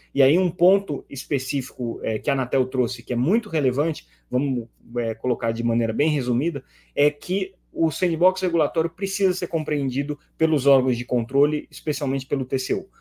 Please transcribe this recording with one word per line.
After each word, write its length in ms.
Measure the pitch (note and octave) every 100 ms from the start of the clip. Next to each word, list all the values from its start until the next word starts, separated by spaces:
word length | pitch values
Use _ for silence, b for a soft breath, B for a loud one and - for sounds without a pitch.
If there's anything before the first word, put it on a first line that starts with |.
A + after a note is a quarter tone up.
| B
e 80 | C3+
aí 160 | C3+ E3+
um 120 | F3+
ponto 560 | - F3 G3 G3 C#3+ -
específico, 920 | B2+ - C#3 - C#3+ B2+ - A#2+ -
é, 160 | A2+ G#2+
que 100 | D3
a 40 |
Anatel 320 | C#3 B2 C3+ B2+
trouxe, 380 | B2+ A#2+ -
que 100 | -
é 20 | A#2+
muito 320 | C3+ A3+ G#3
relevante, 580 | D#3+ C3+ B2 D#3+ D3+ b b b
vamos, 380 | B2 C#3+ B2 A2+ _ - A#2+
é, 160 | A#2
colocar 380 | A2+ B2+ A#2+ A#2
de 120 | A#2
maneira 300 | A#2 A#2 A2+
bem 160 | A2+ D#3
resumida, 520 | D3 B2 A#2+ D#3+ C#3+ b b b
é 160 | - C#3+
que 440 | C#3+ - F#3+ - _ _
o 200 | - D#3+
sandbox 500 | - F3+ D#3+ F3 F#3
regulatório 480 | F#3 E3 C#3+ E3+ E3
precisa 440 | - F#3+ - F#3+
ser 140 | F3+ D#3+
compreendido 720 | D#3+ D3+ D3 C3+ B2+ C#3+ C#3+ _ -
pelos 300 | D#3+ D#3 C3+
órgãos 320 | C3+ B2+ A#2
de 80 | A#2+
controle, 600 | B2 A2+ C#3 D3 D3+ -
especialmente 560 | - - C#3+ C#3 C3+ -
pelo 180 | C#3
T 140 | B2+ C3
C 160 | -
U. 60 | G#2+
O 100 | - b